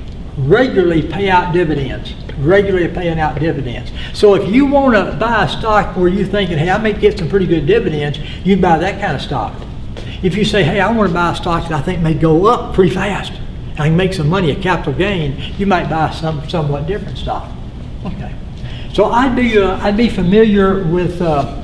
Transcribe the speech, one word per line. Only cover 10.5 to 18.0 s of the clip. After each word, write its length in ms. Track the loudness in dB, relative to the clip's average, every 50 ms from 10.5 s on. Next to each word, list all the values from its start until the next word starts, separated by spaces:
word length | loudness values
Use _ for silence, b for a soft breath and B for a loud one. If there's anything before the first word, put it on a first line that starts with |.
| 2 2 2
"Hey, 160 | 2 2 2
I 100 | 2 2
wanna 220 | 2 2 2 2 2
buy 180 | 0 0 0
a 40 | -2
stock 320 | -2 -2 -2 -2 -2 -2
that 100 | -2 -4
I 40 | -4
think 200 | -2 -2 -2 0
may 120 | 0 0 0
go 320 | 2 2 4 4 4 4
up 280 | 4 2 2 0 -2 2
pretty 180 | 4 4 4
fast, 420 | 4 0 -2 -2 -4 -4 -6 -8 -8 -10 -10 -10 -10 -10 -10 -8 -4
I 100 | -2 0
can 100 | 2 2
make 160 | 2 2 0 0
some 160 | 0 0 0
money, 220 | 2 2 2 0
a 40 | 0
capital 380 | 0 0 0 0 0 -2 -2 -2
gain," 420 | -2 0 -2 -2 -2 -2 -4 -4 B B B B
you 100 | -2 0
might 220 | 2 2 2 0 0
buy 200 | -2 0 0 -2
some 300 | -2 -4 -4 -4 -4 -4 -6
somewhat 400 | -4 -4 -2 -2 -2 -2 -4 -4
different 300 | -4 -4 -4 -6 -8 -8
stock. 300 | -6 -6 -6 -6 -6 -8 -10 -10 -12 -12 -12 -12 -12 -12 -10 -10 -10